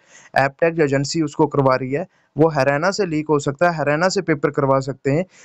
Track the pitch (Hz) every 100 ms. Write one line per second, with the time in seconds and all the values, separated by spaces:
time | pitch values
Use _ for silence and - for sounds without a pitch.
0 | _ - - - 139 - 170 165 147 139
1 | 143 170 151 - 151 139 135 127 131 139
2 | 185 _ _ - 160 147 135 143 180 202
3 | 185 156 156 147 143 135 175 160 143 151
4 | 185 196 170 151 156 143 135 135 131 127
5 | 139 147 185 -